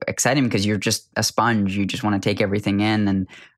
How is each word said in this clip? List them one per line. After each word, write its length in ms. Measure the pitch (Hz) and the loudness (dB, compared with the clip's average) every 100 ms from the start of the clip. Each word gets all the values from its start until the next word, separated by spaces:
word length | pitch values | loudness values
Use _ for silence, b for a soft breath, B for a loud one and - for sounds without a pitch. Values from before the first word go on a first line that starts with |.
| - | -6
exciting 380 | - 120 143 | -2 0 2
because 220 | 123 107 104 | 2 0 0
you're 100 | 107 | 0
just 320 | 113 - - - | -2 -4 -4 -4
a 60 | |
sponge. 540 | 113 - 117 110 98 98 | -2 2 2 2 0 0
You 100 | 98 | -2
just 180 | - | -2
wanna 160 | 107 101 | -2 0
take 200 | 104 101 | 0 0
everything 400 | 101 101 101 101 | 0 0 0 0
in. 280 | 110 107 101 | 2 2 2
And 180 | 95 95 B B | 0 -2 B B